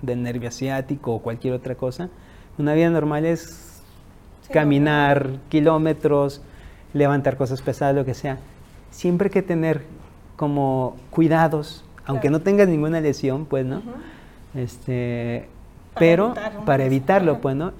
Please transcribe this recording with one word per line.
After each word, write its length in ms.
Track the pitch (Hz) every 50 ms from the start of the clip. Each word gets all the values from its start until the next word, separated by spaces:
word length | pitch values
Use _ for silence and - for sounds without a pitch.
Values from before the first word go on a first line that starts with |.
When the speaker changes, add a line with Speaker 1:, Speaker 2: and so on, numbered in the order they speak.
Speaker 1:
del 220 | - 127 123 123 120
nervio 260 | 120 120 123 120 117
asiático 640 | - - 131 135 135 135 131 - 147 139 - 123 113
o 80 | 107
cualquier 320 | - 117 117 117 - 131 127
otra 220 | 123 - 127 123
cosa. 340 | - 131 127 123 - 175 185 - - - - - - - - -
Una 160 | - 147 151 151
vida 160 | 160 170 170
normal 360 | 170 160 147 151 147 151 160
es 560 | 165 165 160 - - - - - - - - - - - - - - - - - - - - -
Speaker 2:
Sí, 60 | - 277
Speaker 1:
caminar 720 | 156 151 147 143 139 147 151 147 147 143 143 143 139 135
Speaker 2:
normal. 180 | 131 135 135 - -
Speaker 1:
kilómetros, 920 | - 156 147 160 160 156 156 160 151 151 - 151 147 143 143 139 139 - - - - - - - - - - - -
levantar 420 | 143 143 139 143 139 143 139 131
cosas 240 | 135 139 120 135 131
pesadas, 320 | - 135 131 - 147 139 139
lo 100 | 143 131
que 80 | 131 123
sea. 240 | - - 143 131 - - - - - - - - - - -
Siempre 380 | - - - 175 175 175 196
hay 40 | 190
que 100 | - 190 190
tener 400 | - 175 160 160 160 151 143 - - - - - - - - - - -
como 580 | - 156 147 143 143 139 135 131 131 127 123 - - - -
cuidados, 720 | - 165 165 151 160 160 165 156 160 151 147 - - - - - - - -
aunque 240 | - 139 131 - 139
Speaker 2:
Claro. 100 | 151 160
Speaker 1:
no 40 | 160
tengas 240 | 190 202 202 202
ninguna 320 | 185 165 151 147 156 165 165
lesión, 440 | 156 147 135 - - 135 131 143 156
pues, 200 | 147 143 135 131
¿no? 140 | 127 135 185
Speaker 2:
Ujú. 120 | 220 240 247 - - - - - - - - - - - -
Speaker 1:
Este, 920 | 131 127 117 - - - - 127 123 123 120 120 120 117 117 117 - - - - - - - - - - - -
Speaker 2:
Para 60 | -
Speaker 1:
pero 260 | 170 165 170 175 208
Speaker 2:
evitar, 260 | 240 247 202 208 220 202
¿no? 100 | 202 214
Speaker 1:
para 200 | 185 139 139 135
evitarlo, 460 | 131 135 135 131 - 190 202 180 160 139
Speaker 2:
Ajá. 80 | -
Speaker 1:
pues, 140 | - 139 135
¿no? 180 | 139 160 190 - -